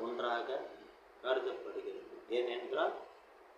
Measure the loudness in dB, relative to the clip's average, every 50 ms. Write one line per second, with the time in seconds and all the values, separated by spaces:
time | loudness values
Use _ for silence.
0 | -2 -2 0 0 2 2 2 2 2 0 0 -2 -2 -4 -10 -14 -16 -18 -18 -20
1 | -20 -20 -18 -4 2 4 4 4 4 2 0 -2 -4 -4 -4 -4 -4 -4 -6 -6
2 | -8 -10 -12 -14 -4 2 2 4 4 4 0 -2 -2 0 2 4 4 4 2 -2
3 | -8 -12 -16 -20 -20 -20 -20 -20 -20 -20 -20